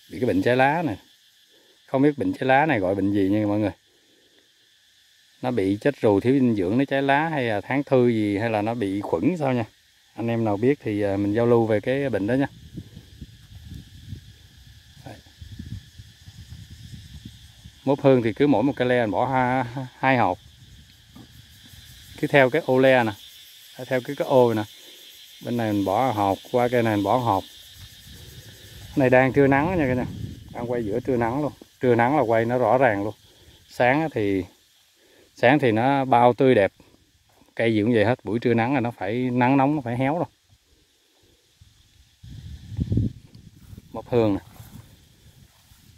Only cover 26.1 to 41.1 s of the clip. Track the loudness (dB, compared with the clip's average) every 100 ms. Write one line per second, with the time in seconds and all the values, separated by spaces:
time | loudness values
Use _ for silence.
26.1 | 0 0 -2 -2 -2 0 0 0 0 0
27.1 | 0 0 -2 -4 -16 -20 -20 -20 -20 -20
28.1 | -20 -20 -20 -20 -20 -20 -20 -8 0 4
29.1 | 4 4 2 2 2 0 -2 -2 -2 -6
30.1 | -10 -12 -14 -16 -12 -8 -6 -4 -6 -4
31.1 | -2 -2 -2 -6 -8 -20 _ 2 4 4
32.1 | 2 2 2 2 0 2 4 2 2 -4
33.1 | -8 _ _ -20 -20 _ 0 2 2 -2
34.1 | -2 -2 -2 -4 _ _ _ _ _ _
35.1 | _ _ 0 2 4 2 2 2 0 2
36.1 | 4 4 4 4 4 2 -2 -18 _ _
37.1 | _ _ _ _ -4 0 0 2 2 2
38.1 | 0 -4 -4 0 0 0 -2 -4 -6 -6
39.1 | -4 -2 0 2 4 2 0 -4 -2 -2
40.1 | -2 -6 _ _ _ _ _ _ _ _